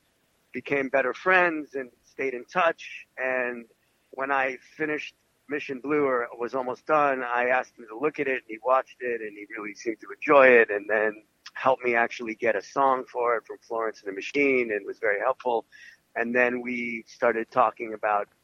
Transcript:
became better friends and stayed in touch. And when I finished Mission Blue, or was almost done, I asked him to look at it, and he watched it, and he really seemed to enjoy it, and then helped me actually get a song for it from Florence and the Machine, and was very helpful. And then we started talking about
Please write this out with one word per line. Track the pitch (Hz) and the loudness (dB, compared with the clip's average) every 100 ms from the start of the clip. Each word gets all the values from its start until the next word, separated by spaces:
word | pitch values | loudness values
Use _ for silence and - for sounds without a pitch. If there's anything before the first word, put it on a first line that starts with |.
| _ _ _ _ _ | _ _ _ _ _
became | 127 - 143 135 | -12 -2 -2 0
better | 139 127 | 0 0
friends | - 180 185 175 156 143 | -2 2 4 4 0 -8
and | 139 127 _ | -10 -10 _
stayed | _ - 135 | _ -6 -6
in | 123 | -6
touch. | - - 170 - - - - - | -6 0 0 0 -10 -18 -18 -6
And | 131 127 123 120 117 _ _ _ _ | -2 -2 -2 -6 -14 _ _ _ _
when | - 135 | -8 -2
I | 139 131 127 - - | 0 0 -4 -16 -6
finished | 156 151 - - _ _ - | -4 -4 -8 -18 _ _ -10
Mission | 147 - 127 | -8 -6 -8
Blue, | 135 151 | -2 0
or | 143 123 120 117 | 2 0 -2 -6
was | 120 | -4
almost | 131 127 117 - | -4 -4 -8 0
done, | 151 143 131 | 2 4 0
I | 123 120 123 | -2 0 2
asked | 127 127 - | 2 0 -12
him | 113 | -16
to | 110 | -4
look | 147 147 | -4 -2
at | 135 | -2
it, | 127 | -4
and | - | -6
he | 110 | -6
watched | 127 131 - - | 2 2 2 -8
it, | 123 117 | -6 -6
and | 110 104 | -8 -12
he | 104 113 | -14 -10
really | 104 | -10
seemed | 101 117 110 | -6 -8 -8
to | 98 | -12
enjoy | 101 151 143 131 | -10 4 8 10
it, | 120 110 | 10 6
and | 104 104 | 0 0
then | 107 107 107 _ _ - | 2 2 -2 _ _ -18
helped | - 135 127 | -4 0 0
me | 123 | 0
actually | 117 117 - 117 | 0 0 -4 -10
get | 110 117 | -4 -2
a | 101 | -2
song | - 143 139 131 120 | -4 0 2 2 -2
for | 123 120 113 | -4 0 -2
it | - | -4
from | 104 _ | -16 _
Florence | 117 110 - | -6 -6 -6
and | 101 | -10
the | |
Machine, | 95 95 143 139 131 117 | -10 -6 0 2 2 0
and | 104 98 | -4 -6
was | 95 | -4
very | 110 101 | -2 0
helpful. | 117 131 127 117 - - - - _ | -2 -2 -2 -4 -4 -18 -20 -20 _
And | 117 117 | -6 -2
then | 123 123 123 | 2 2 0
we | 120 123 120 113 - | -6 -6 -6 -8 -12
started | - 120 113 113 | -2 0 0 -2
talking | 127 110 - 113 | 2 2 0 -8
about | 107 107 104 104 _ | -4 0 0 -2 _